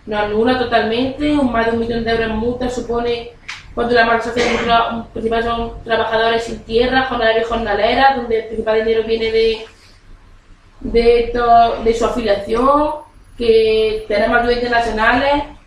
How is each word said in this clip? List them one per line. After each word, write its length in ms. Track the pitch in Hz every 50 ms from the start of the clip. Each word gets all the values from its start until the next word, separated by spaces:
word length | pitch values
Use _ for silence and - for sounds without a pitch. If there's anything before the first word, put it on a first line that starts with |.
| -
no 120 | 214 214 208
anula 400 | 208 208 208 214 233 254 254 254
totalmente, 760 | 240 - 233 226 214 220 226 240 262 269 269 285 294 294 302
un 180 | 285 269 240
más 160 | 226 233 220
de 60 | 226 233
un 80 | 233
millón 240 | 226 233 233 233 226
de 60 | 226
euros 200 | 226 226 226 220
en 60 | 220
multa 340 | 220 226 247 247 - 254 247
supone 640 | - 240 - - 233 233 240 240 240 233 233 - - - - - - - - - -
cuando 200 | 240 240 233 240
la 100 | 240 226
masa 260 | 226 226 226 - 240
social 760 | 226 247 240 233 233 226 - 233 233 233 - - 226 226 226 - -
principal 300 | 226 220 220 226 226 226
son 400 | 233 233 226 233 226 - - -
trabajadores 600 | 226 226 220 214 226 226 220 226 226 233 226 -
sin 140 | - 220 214 -
tierra, 420 | 226 226 226 254 247 262 262 262 262
jornaleros 360 | 247 240 226 220 226 226 226
y 40 | -
jornaleras, 680 | 233 226 226 208 202 208 208 233 254 254 269 277 269
donde 240 | 247 233 226 226 220
el 60 | -
principal 380 | - 226 214 208 220 220 226 220
dinero 220 | 226 226 226 214
viene 240 | 220 226 226 226 220
de, 360 | 220 226 226 226 220 214 220 - - - - - - - - - - - - - - - _ - - - _ - _ -
de, 500 | - 226 214 233 226 233 240 240 233 240 240
to-, 500 | 240 240 240 202 233 233 233 - - 220
de 100 | 226 226
su 100 | - 233
afiliación, 840 | 214 - 240 226 208 202 196 - 220 220 233 254 277 294 285 302 302 302 - - - - - - - -
que 680 | - 240 233 226 226 220 220 220 220 220 220 214 - - -
tenemos 300 | 208 208 226 240 240 233
ayudas 180 | 240 240 240
internacionales, 880 | 240 247 240 233 233 233 226 214 214 226 233 247 269 277 277 294 294 - - - - -